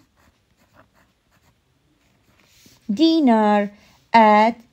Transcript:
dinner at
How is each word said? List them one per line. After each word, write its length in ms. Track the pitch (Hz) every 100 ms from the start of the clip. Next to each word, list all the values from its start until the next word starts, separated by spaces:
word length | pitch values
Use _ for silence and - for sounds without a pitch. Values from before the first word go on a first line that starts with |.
| _ _ _ _ _ _ _ _ _ _ _ _ _ _ _ _ _ _ _ _ _ _ _ _ _ _ _ _ - 208
dinner 580 | 320 330 277 226 214 208 202 208 _ _ _
at 420 | 233 214 208 220 233 _